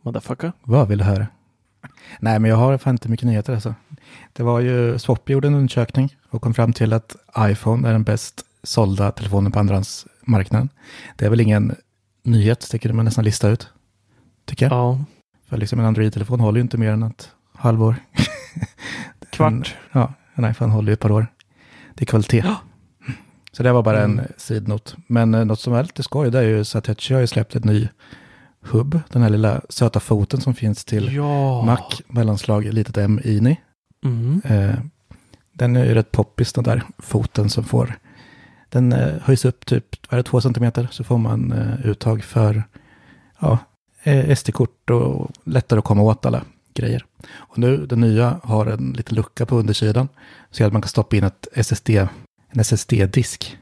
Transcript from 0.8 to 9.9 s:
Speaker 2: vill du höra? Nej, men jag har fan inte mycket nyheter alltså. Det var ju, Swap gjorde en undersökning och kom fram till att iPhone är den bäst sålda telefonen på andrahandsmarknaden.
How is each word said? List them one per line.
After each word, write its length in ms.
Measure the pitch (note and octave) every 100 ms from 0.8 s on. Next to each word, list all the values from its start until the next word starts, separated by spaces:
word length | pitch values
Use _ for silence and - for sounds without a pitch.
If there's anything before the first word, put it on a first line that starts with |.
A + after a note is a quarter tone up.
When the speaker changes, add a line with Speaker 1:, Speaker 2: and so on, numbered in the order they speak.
| A2
Speaker 2:
vill 100 | G2+
du 60 |
höra? 220 | G2 F#2+ G#2 _ _ _ _ _ - _ - -
Nej, 180 | A2 A2
men 120 | A2
jag 60 | A2
har 220 | B2+ C3+
fan 160 | -
inte 140 | B2 A#2
mycket 180 | A2+ B2
nyheter 280 | A2 G#2
alltså. 200 | A#2 G#2+ A2 _ D3 - - -
Det 100 | -
var 180 | A#2+ A#2+
ju, 380 | B2 B2 A#2+ A#2+
Swap 320 | - A#2 -
gjorde 180 | C3+ D3
en 60 |
undersökning 640 | C#3+ C3 - A#2 - C3+ _ _
och 120 | A2+
kom 120 | B2
fram 180 | A2+ A#2
till 200 | A#2 A2
att 240 | A2 _ - _ -
iPhone 500 | G#2+ G2+ - A#2 B2
är 40 |
den 100 | A2
bäst 400 | A2 A2+ - - - _
sålda 480 | - - G#2 G2 G2+
telefonen 400 | - G2+ G2 G2
på 60 | G#2+
andrahandsmarknaden. 1080 | G2+ G2 G2+